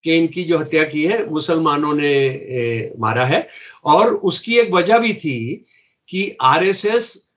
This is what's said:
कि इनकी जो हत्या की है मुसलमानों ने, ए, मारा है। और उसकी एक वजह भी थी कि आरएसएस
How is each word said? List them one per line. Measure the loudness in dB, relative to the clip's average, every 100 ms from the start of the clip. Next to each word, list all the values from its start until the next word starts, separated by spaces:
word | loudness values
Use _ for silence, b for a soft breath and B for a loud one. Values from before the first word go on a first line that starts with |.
कि | 2 2
इनकी | 2 -2
जो | -2 -2
हत्या | 0 0
की | 0 0 0
है | -2 -2
मुसलमानों | -4 -2 0 0 0 0
ने, | 0 0 2 0
ए, | -4 -8 -4 -2 -4 -6 -4
मारा | -2 0 2
है। | 0 -2 B B B 2
और | 4 4
उसकी | 2 0 -2 0 2
एक | 4
वजह | 2 4 2
भी | 2
थी | -2 -4 -6 -6 -8 b b b b _
कि | -6 -6 0
आरएसएस | 2 4 2 0 0 0 0 -6 _